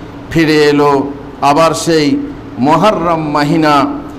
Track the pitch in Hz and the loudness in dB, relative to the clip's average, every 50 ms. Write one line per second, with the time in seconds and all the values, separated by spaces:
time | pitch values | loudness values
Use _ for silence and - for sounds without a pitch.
0 | - - - - - - - 165 165 147 156 151 147 147 147 143 147 147 143 135 | -14 -16 -16 -16 -14 -4 -2 0 2 2 4 4 4 4 4 4 4 2 2 2
1 | 135 - - - - - - - 139 143 143 160 160 156 156 - - 170 165 160 | 0 -4 -8 -12 -14 -16 -8 -2 0 2 2 4 2 2 2 0 -2 0 0 2
2 | 151 143 135 285 - - - - - - - - 120 143 160 160 185 214 208 175 | 2 2 0 -2 -4 -6 -10 -14 -14 -14 -6 -2 0 2 2 2 2 2 0 0
3 | 165 175 170 160 156 151 147 147 143 143 165 160 156 151 147 143 139 143 - - | -2 -2 -2 -2 -2 -2 -2 -2 0 0 0 2 2 2 2 2 2 0 -2 -8
4 | - - - | -10 -12 -14